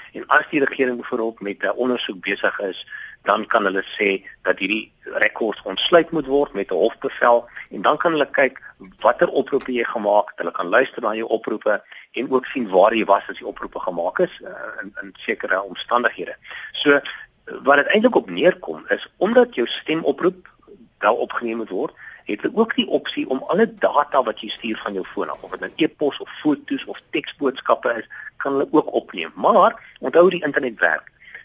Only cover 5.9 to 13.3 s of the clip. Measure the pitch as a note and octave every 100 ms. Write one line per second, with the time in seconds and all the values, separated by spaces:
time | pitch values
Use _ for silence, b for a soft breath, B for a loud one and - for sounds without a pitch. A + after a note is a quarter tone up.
5.9 | E3+ E3 D#3 C3 C#3+ C#3+ G2 G2 F2 A2+
6.9 | - C3+ - B2 A#2+ B B - G#2+ C#3
7.9 | D3 F3 D#3 C3+ - C3 - B - F#2+
8.9 | - A2 - F3 C#3+ C3 C3 - A#2+ A2+
9.9 | A2+ G#2 G#2 - - E2+ - F2 A2+ C3
10.9 | - A2+ A2 A2+ A2 - G#2+ G#2+ G2+ B
11.9 | B B A2 C#3 C3 - C3 G#2 F#2 G#2+
12.9 | A2+ G2 G2 -